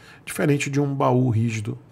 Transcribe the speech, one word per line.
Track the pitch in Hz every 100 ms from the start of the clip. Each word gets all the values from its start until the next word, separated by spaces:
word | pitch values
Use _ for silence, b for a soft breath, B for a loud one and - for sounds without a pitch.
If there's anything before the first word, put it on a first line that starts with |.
| B B
diferente | - - 175 143 143
de | 139
um | 143
baú | 139 139 127 127
rígido. | 110 117 110 110 123 -